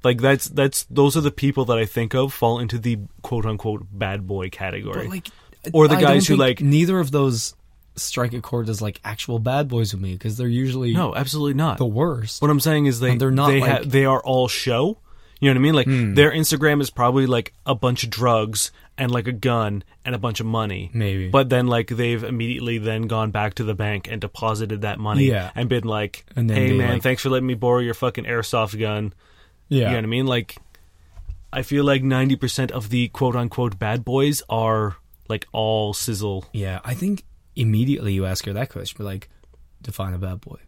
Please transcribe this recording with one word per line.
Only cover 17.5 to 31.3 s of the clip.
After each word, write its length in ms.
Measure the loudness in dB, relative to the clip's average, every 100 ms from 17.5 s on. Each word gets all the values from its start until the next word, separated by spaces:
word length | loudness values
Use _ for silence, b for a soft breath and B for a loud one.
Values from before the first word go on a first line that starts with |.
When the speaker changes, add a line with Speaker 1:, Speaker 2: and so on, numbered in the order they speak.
| -10 -4
Speaker 1:
a 80 |
bunch 300 | 0 0 -2
of 60 | -4
drugs 600 | 0 2 2 0 -4 -6 b b -6
and, 140 | -2
like, 160 | -2 -4
a 60 |
gun 500 | -2 0 0 0 -4 -8 b
and 100 | -8
a 40 | -4
bunch 220 | -4 -4
of 60 | -2
money. 440 | -2 -2 -6 -6
Speaker 2:
Maybe. 340 | -2 -2 -2 2
Speaker 1:
But 180 | 2 4
then, 160 | 2 2
like, 220 | 0 -2
they've 340 | -2 -2 -2
immediately 560 | -4 -4 -4 -4 -4 -4
then 240 | -4 -4 -2
gone 220 | -2 -2
back 220 | -2 -4
to 100 | -4
the 100 | -4
bank 340 | -2 -2 -4 -6
and 100 | -8
deposited 600 | -8 -4 -2 -2 -4 -4
that 160 | -6 -4
money 240 | 0 2 4
Speaker 2:
Yeah. 240 | 2 -4
Speaker 1:
and 140 | -4 -2
been 160 | -2
like, 400 | -2 -4 -4 -8 -10 -2
Speaker 2:
And 120 | 0
then 80 | 2
Speaker 1:
"Hey, 120 | 2
Speaker 2:
they, 60 | 2
Speaker 1:
man, 140 | 2
Speaker 2:
like 80 | 0
Speaker 1:
thanks 200 | 0 -2
for 60 | 0
letting 160 | 0 0
me 80 |
borrow 260 | 0 2 2
your 120 | 0
fucking 300 | -2 -4 -4
airsoft 540 | -4 -4 -2 -2 -2 -2
gun." 340 | -2 -2 -6 -10 b b b b _
Speaker 2:
Yeah. 100 | 0
Speaker 1:
You 120 | 2
know 40 | 0
what 80 |
I 20 | -2
mean? 200 | -2 0
Like, 300 | -2 -4 -16 -20 b b b b b -14